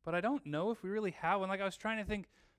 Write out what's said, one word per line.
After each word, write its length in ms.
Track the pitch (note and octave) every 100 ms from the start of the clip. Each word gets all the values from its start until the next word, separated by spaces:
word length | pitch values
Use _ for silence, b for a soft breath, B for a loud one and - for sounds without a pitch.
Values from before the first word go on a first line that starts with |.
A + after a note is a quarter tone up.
but 120 | E3 F3
I 60 |
don't 220 | G3 C#4+ D3
know 240 | D#3 G3
if 100 | A3+
we 80 | F#3
really 220 | G#3+ G3+
have 300 | - E3 G3
one. 80 | F#3+
Like, 120 | F#3+
I 40 | G3
was 120 | -
trying 220 | A3 A3
to 40 |
think, 240 | F#3+ G#3 - b b